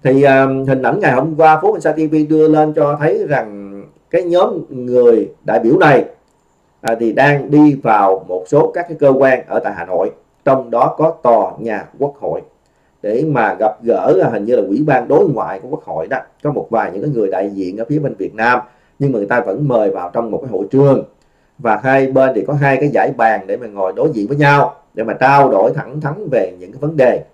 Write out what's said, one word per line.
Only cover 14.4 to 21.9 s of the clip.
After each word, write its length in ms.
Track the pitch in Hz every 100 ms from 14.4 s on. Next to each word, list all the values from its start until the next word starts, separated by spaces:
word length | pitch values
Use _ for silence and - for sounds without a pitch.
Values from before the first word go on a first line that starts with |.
| 104
như 100 | 123
là 120 | 98
Ủy 160 | 101 156
ban 200 | 131 117
Đối 220 | 143 196
ngoại 300 | 117 95 95
của 80 | 127
Quốc 120 | 147
hội 240 | - 90 80
đó, 100 | - - _
có 80 | 147
một 160 | 127 -
vài 220 | 110 98
những 100 | 90
cái 100 | 143
người 160 | 123 101
đại 220 | 92 101
diện 280 | 98 90 98
ở 80 | 113
phía 100 | 147
bên 160 | 143 117
Việt 200 | - 107
Nam, 240 | 113 120 - _ _ _
nhưng 120 | 143
mà 60 | 120
người 100 | 101
ta 120 | 120
vẫn 280 | 117 95 147
mời 240 | 120 101
vào 180 | 95 92
trong 180 | 117 117
một 80 | 95
cái 100 | 127
hội 160 | 98 101
trường. 320 | 135 139 131 - _ _ _ _ _
Và 220 | 117 110
hai 240 | 131